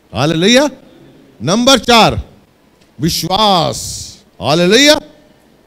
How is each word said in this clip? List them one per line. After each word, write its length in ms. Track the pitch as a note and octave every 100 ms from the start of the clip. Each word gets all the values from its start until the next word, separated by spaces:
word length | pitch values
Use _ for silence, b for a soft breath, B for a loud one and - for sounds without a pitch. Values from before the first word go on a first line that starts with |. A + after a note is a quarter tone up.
| _ G2
हालेलुया। 560 | C#3+ E3 F3+ B3 D4 - - - - - _ -
नंबर 360 | D3+ G3+ B3 C4+
चार, 440 | - A#3 F3+ A2 - - _ _ _ _ _ -
विश्वास। 1080 | D#3 - D#3+ F#3 G#3+ F#3 C#3+ A2+ - - - - _ -
हालेलुया। 580 | A2 D#3 F3 A3 C#4+ D4+ - _ _ _ _ _